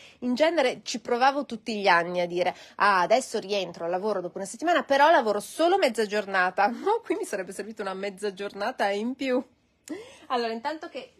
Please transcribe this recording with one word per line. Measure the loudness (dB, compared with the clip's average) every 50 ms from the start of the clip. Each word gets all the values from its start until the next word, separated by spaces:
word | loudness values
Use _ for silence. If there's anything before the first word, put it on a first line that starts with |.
| -18 -20 -16 -8
In | -4 -2 0
genere | 2 2 2 4 2 2 0 0 -4
ci | -8 -10 -10 -8
provavo | -4 -2 0 2 4 2 2 2 -4
tutti | -6 -8 -12 -8 -6 -4
gli | 0 4 4
anni | 4 4 4 0 -2 -2
a | -2
dire: | -2 0 0 0 0 -2 -6 -12 -12 -2
"Ah, | 2 2 4 4 4
adesso | 4 4 4 2 2 0 -6
rientro | -6 -4 -2 -4 -4 -4 -4 -8 -8 -6
al | -4
lavoro | -4 -2 -2 -2 -4 -4
dopo | -4 -8 -8
una | -10 -10
settimana, | -10 -10 -4 0 2 2 2 2
però | 2 4 6 6 6
lavoro | 6 6 4 2 0 -2
solo | -2 -6 -2 0 2 4 4
mezza | 4 4 2 2 0 -2
giornata." | -2 -2 -4 -2 0 0 2 2 2 2 2 2 2
<laughs> | 0 0 0
No, | 0 0 0 0
qui | -2 -4
mi | -4 -4
sarebbe | -6 -6 -6 -8 -8
servita | -10 -12 -12 -10 -10 -8
una | -6 -6 -6
mezza | -6 -6 -8 -8 -6 -6 -6 -6
giornata | -6 -10 -8 -6 -6 -6 -4 -2 -2 -2
in | 0 0 -2 -2 -4 -4
più. | -4 -2 0 0 -2 -2 _ _ _ _ _ _ _ -16 -14 -14 -14 -14 -18 -20 -16 -8
Allora, | -4 -4 -2 -2 -2
intanto | -4 -6 -6 -6 -8 -8 -10 -12
che | -14 -14 -14 -16 _ _